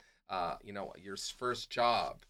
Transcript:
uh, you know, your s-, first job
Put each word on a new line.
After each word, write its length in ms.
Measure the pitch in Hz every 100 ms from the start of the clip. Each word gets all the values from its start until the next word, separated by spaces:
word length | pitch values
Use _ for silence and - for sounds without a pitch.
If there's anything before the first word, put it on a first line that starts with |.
| - _ -
uh, 280 | 95 85 -
you 100 | -
know, 200 | 101 95 -
your 120 | 95 98
s-, 160 | -
first 400 | - 123 123 -
job 500 | - 120 110 71 - -